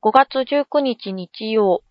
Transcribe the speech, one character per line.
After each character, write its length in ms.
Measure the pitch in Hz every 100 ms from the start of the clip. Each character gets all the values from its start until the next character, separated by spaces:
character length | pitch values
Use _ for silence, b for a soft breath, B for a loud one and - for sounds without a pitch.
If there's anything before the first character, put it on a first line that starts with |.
五 100 | -
月 320 | 262 269 269
十 220 | 262 285 277
九 160 | 294
日 320 | 277 233 -
日 380 | 190 180 - 220
曜 320 | 220 202 180 _